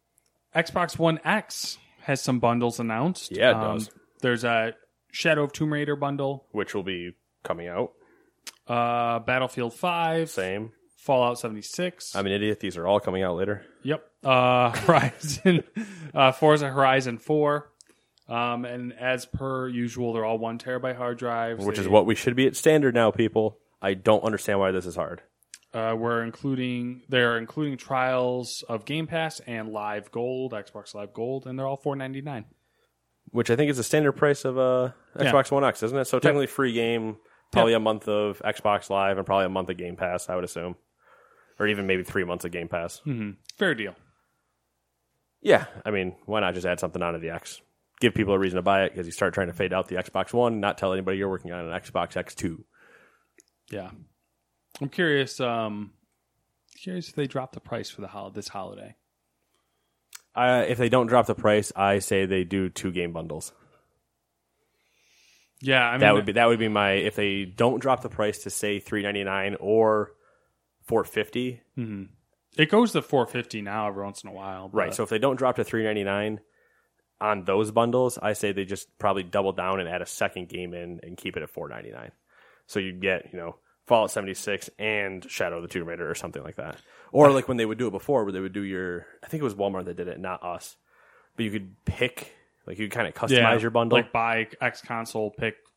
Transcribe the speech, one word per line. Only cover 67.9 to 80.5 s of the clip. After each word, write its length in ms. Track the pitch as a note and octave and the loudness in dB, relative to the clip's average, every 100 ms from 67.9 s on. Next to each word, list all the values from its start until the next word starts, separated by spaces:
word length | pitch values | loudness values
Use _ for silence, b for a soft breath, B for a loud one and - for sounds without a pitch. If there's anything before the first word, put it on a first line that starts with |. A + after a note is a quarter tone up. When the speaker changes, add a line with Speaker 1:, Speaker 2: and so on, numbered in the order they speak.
| B2+ | 0
Speaker 2:
the 80 | A2+ | -2
price 300 | - G#2+ - | -2 -2 -2
to, 60 | G2+ | -8
say, 300 | - G#2 G2+ | -6 -4 -4
three 220 | - G#2+ | -4 -4
ninety-nine 540 | G2+ G2+ G2 G2 G2 G2+ | -2 -4 -2 -2 -2 -4
or 520 | G2 A2 A2 G#2+ G#2 _ _ _ _ _ _ _ | 2 4 4 4 0 _ _ _ _ _ _ _
four 220 | - A2+ F#2 | -2 0 0
fifty. 560 | A2+ G#2 A#2 B2+ A#2+ _ - | -2 -4 -4 -6 -8 _ -10
Speaker 1:
Mm-hmm. 260 | A2+ G2+ F#2+ _ _ _ _ - | -8 -10 -12 _ _ _ _ 4
It 120 | D#3 | 4
goes 220 | G#3 A#3 | 6 2
to 100 | E3 | 0
four 240 | - C#3 A2+ | 0 0 0
fifty 360 | B2+ A2+ A2 | -4 -8 -8
now 260 | G2+ G#2+ G#2 | -8 -4 -4
every 160 | G2 | -4
once 200 | G2+ G2 | -8 -12
in 60 | G2 | -16
a 40 | |
while, 360 | F#2+ G2 F#2+ F#2+ | -14 -12 -12 -4
Speaker 2:
Right, 140 | G#2 F2 | -2 0
Speaker 1:
but 60 | - | -2
Speaker 2:
so 80 | |
if 60 | G#2+ | -2
they 100 | A2 | 0
don't 180 | C3 B2+ | 2 2
drop 180 | C3 B2 | 2 2
to 80 | |
three 200 | G#2+ A2+ | 0 0
ninety-nine 580 | A2 G#2+ G2 G2+ G#2+ G#2+ - _ _ _ _ _ _ - | 0 0 0 0 -2 -6 -12 _ _ _ _ _ _ -2
on 240 | G#2+ G#2 F2+ | 2 2 2
those 260 | G2 G#2+ | 2 2
bundles, 460 | A2 A#2 B2 B2+ - | 2 2 4 0 0
I 120 | G#2+ | -4
say 180 | G#2 G#2 | -2 -2
they 140 | G2 F#2+ | -2 -4
just 320 | F#2+ - - | -8 -12 -4
probably 240 | G2+ G2 | -2 0
double 300 | F2 G2+ F#2+ | -2 0 0
down 260 | F2+ F#2 F#2+ | -2 -2 -2
and 80 | E2+ | -2
add 140 | F2 | -6
a 40 | F2 | -6
second 440 | - G2+ F#2 | -4 -4 -4
game 240 | F2 | -12